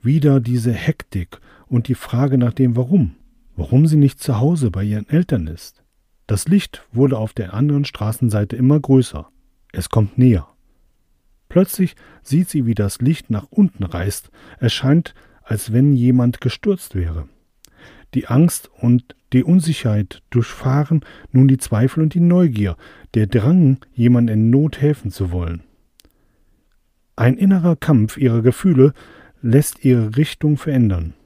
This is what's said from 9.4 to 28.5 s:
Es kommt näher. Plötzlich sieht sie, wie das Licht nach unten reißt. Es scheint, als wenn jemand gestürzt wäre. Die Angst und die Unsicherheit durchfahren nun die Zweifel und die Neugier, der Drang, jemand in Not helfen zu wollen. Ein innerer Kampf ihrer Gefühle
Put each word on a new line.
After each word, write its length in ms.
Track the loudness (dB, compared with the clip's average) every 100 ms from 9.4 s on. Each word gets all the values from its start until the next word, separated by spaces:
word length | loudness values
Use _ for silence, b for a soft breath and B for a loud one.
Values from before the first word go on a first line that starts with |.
| _ _ _
Es 180 | -12 -4
kommt 260 | -2 -2 2
näher. 320 | 2 2 -4 _ _ _ _ _ _ _ _ _ _
Plötzlich 460 | 0 0 -2 -4 -4 b b
sieht 260 | -4 -2 -2
sie, 160 | -2
wie 100 | -2
das 280 | -2 -4 -2
Licht 260 | -2 -2 -4
nach 200 | -8 -4
unten 340 | 0 0 0
reißt. 460 | -8 -6 -6 -8 -16 B B B
Es 140 | -4
scheint, 420 | -2 0 0 0 b b b
als 260 | -8 -8 -2
wenn 220 | 0 2
jemand 480 | 2 2 2 0 -2
gestürzt 540 | -8 -4 -4 -4 -6
wäre. 340 | -8 -6 -8 -12 _ _ _ _ b b b b
Die 120 | -8 -2
Angst 440 | 2 2 0 -14
und 400 | _ 0 0 -2 -20 _
die 100 | -2
Unsicherheit 800 | 2 2 2 -4 -2 -2 -4 -10 _
durchfahren 760 | -4 -4 -6 -2 -2 0 -2 B B B
nun 160 | 4 4
die 120 | 2
Zweifel 440 | 0 0 0 0
und 120 | -2
die 60 | 2
Neugier, 580 | 2 4 2 0 -4 -6 B B B
der 140 | -2 0
Drang, 580 | 0 2 4 4 2 _
jemand 380 | 0 2 4 2
in 180 | 2 2
Not 320 | 2 0 -2
helfen 300 | -2 -2 -8
zu 200 | -6 -6
wollen. 320 | -4 -6 -10 -14 _ _ _ _ _ _ _ _ _ _ _ _ _ _ -2
Ein 200 | 0 2
innerer 400 | 2 2 2 -2
Kampf 400 | 0 2 0 0
ihrer 240 | 0 2
Gefühle 540 | 0